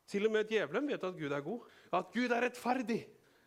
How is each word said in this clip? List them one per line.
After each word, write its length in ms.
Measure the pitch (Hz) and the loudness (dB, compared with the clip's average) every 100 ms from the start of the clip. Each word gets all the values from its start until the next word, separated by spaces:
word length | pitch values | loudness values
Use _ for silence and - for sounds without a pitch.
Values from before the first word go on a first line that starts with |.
| - | -6
Til 160 | 202 214 | 0 2
og 80 | |
med 160 | 214 214 | 2 2
djevelen 400 | 214 147 185 285 | 2 2 0 -2
vet 160 | 233 185 | -2 -4
at 120 | 170 | -4
Gud 120 | 147 | -4
er 160 | 143 143 | -2 -2
god. 200 | 233 - - - | -6 -10 -20 -2
At 160 | 175 180 | -2 0
Gud 200 | 226 247 | 0 2
er 80 | 233 247 | 2 2
rettferdig. 560 | 247 233 254 220 220 - - _ _ | 0 0 0 0 -2 -4 -16 _ _